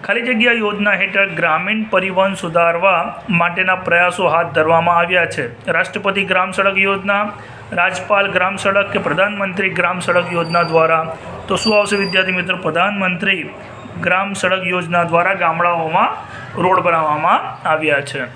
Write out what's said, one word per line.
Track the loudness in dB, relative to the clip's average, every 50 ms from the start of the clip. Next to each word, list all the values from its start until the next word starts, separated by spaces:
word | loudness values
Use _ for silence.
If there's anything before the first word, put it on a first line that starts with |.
| -2
ખાલી | -2 -2 -2
જગ્યા | 0 0 0 2 4 4
યોજના | 2 2 0 -2 -2 0 2 2
હેઠળ | 2 2 0 0 2 0 0 0
ગ્રામીણ | 0 0 2 2 2 0 0 -2 -2 -4
પરિવહન | -2 0 0 0 0 2 0 2 0 0 0
સુધારવા | -4 -6 -2 0 2 2 2 2 2 2 2 2 2 0 -2 -6 -10 -4 -2
માટેના | 0 2 2 2 0 0 0 0 0
પ્રયાસો | 0 2 2 4 4 4 2 2 2 0 2
હાથ | 2 2 0
ધરવામાં | 0 0 2 4 4 4 4 4 4 4
આવ્યા | 4 2 2 2 0 0
છે. | 0 -2 -6 -6 -6 -8 -10 -4 -2
રાષ્ટ્રપતિ | 0 0 0 -2 -4 -4 -2 -2 -2 -2 -2
ગ્રામ | 0 0 0 0 0
સડક | -2 0 0 0 2 0
યોજના, | 0 0 0 -2 -2 -2 0 0 -2 -4 -6 -12 -16 -16 -18 -18 -14 -6
રાજપાલ | -2 0 0 0 0 -4 -2 0 0 0 2 0
ગ્રામ | 0 0 0 0 -2
સડક | -2 -2 0 2 2 0 0
કે | -4 -4
પ્રધાનમંત્રી | -2 -2 2 2 2 0 0 -4 -6 -4 -4 -2 -2 -2
ગ્રામ | 0 0 0 0 -2 -2
સડક | -2 2 2 2 2 0
યોજના | -2 -4 -2 0 0 0
દ્વારા. | 0 4 4 4 4 4 2 0 0 -4 -8 -12 -12 -14 -14 -14 -6 -4
તો | -4
શું | 0 2 2 2 2
આવશે, | 2 2 0
વિદ્યાર્થી | 0 0 0 2 0 2 2
મિત્રો? | -2 -2 -2 -4 -4
પ્રધાનમંત્રી | -4 -4 -2 0 0 0 0 0 -2 -2 -2 -2 -2 -2 -2 -2 -2 -4 -10 -12 -16 -16 -18 -18 -16 -16 -14 -10 -4
ગ્રામ | -2 0 0 0 0 -2
સડક | -4 -2 0 0 0 0 -2
યોજના | -2 -2 -2 -2 0 0 0 2
દ્વારા | 2 2 2 2 2 0
ગામડાઓમાં | 2 0 0 0 2 0 0 0 0 -2 0 2 2 2 2 -2 -6 -12 -14 -14 -14 -14 -10 -4 0
રોડ | 2 4 4 4
બનાવવામાં | 4 2 2 2 2 0 0 0 2 2 2 2 0 -4 -10 -6 -2 0
આવ્યા | 0 0 2 2 0 0
છે. | 0 -4 -6 -8 -8 -8 -10